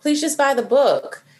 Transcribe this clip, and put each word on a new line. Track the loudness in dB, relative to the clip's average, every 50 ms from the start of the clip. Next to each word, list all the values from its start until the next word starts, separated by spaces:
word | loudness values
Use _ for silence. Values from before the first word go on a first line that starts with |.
please | -2 -2 -2 0
just | -2 -4 -2
buy | 0 0 2 0
the | 0
book. | 0 0 2 2 4 2 2 0 -4 -8 -14 -16 -18 _ _